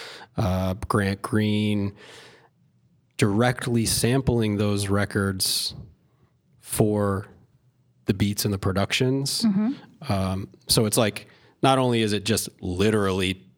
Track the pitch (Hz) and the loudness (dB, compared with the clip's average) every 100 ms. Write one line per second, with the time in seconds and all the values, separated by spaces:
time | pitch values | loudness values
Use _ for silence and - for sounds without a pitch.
0 | - - - - 98 92 92 95 - 107 | -16 -18 -12 -4 -2 0 -2 -4 -2 0
1 | 98 98 - 110 107 104 107 104 101 - | 0 -2 -2 0 0 0 0 0 -2 -6
2 | - - - - _ _ _ _ _ _ | -20 -20 -20 -20 _ _ _ _ _ _
3 | _ - 110 101 123 123 - 117 110 - | _ 0 2 4 2 0 -2 -2 0 0
4 | 117 135 127 120 107 104 104 101 101 101 | 2 2 2 0 0 0 0 0 0 0
5 | 101 104 98 95 - - - - - _ | 0 0 -2 -2 -2 -2 -4 -10 -18 _
6 | _ _ _ _ _ _ - - 110 104 | _ _ _ _ _ _ -8 0 2 2
7 | 101 98 - - _ _ _ _ _ _ | 0 -2 -6 -18 _ _ _ _ _ _
8 | - 101 101 101 107 98 101 95 101 - | -4 0 0 0 -2 -2 -2 -2 0 0
9 | 127 135 139 - 226 196 220 285 - - | 0 0 -2 0 0 2 0 -4 -12 -16
10 | 151 98 95 95 - - - - 107 - | -4 -2 -2 -4 -8 -12 0 2 2 2
11 | 107 - - - _ - 139 131 127 117 | 0 0 -14 -20 _ 0 2 4 4 2
12 | 107 101 95 104 - - 92 90 104 107 | 2 0 0 -2 -2 -8 -8 0 2 2
13 | 98 95 95 92 - | 2 0 0 -2 -8